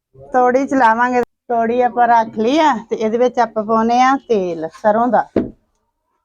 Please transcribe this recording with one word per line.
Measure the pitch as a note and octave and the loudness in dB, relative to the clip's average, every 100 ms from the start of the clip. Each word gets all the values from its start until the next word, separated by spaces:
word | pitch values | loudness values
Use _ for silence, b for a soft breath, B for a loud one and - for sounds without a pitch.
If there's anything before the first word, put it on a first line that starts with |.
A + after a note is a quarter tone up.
| _ - - | _ -20 -4
ਤੌੜੀ | B3+ B3 B3+ C#4 | 0 2 0 0
ਚਲਾਵਾਂਗੇ। | C4+ A3+ A3+ B3 B3 A#3+ _ - | 2 2 2 0 -2 -4 _ -6
ਤੌੜੀ | A#3 A3+ B3 | -2 0 0
ਆਪਾਂ | B3 A#3+ A#3 | 0 0 2
ਰੱਖ | A#3 A3+ A3 | 2 0 -4
ਲਈ | A3 D#4 | 0 2
ਆ | D#4 A3 - | 2 0 -6
ਤੇ | A3+ | -4
ਇਹਦੇ | A3 A#3 | -2 0
ਵਿੱਚ | B3 A#3+ | 0 0
ਆਪਾਂ | A3+ A3 | -2 -4
ਪਾਉਨੇ | G#3+ A3+ A3+ A#3+ | -2 0 2 2
ਆ | C4 C#4 - | 2 0 -2
ਤੇਲ | G#3+ F3+ D#3+ D#3+ | -2 -2 -6 -10
ਸਰੋਂ | - G#3+ G#3+ B3 | -2 0 0 0
ਦਾ। | G3+ - - - - _ _ _ _ _ _ | 0 -2 -4 -6 -12 _ _ _ _ _ _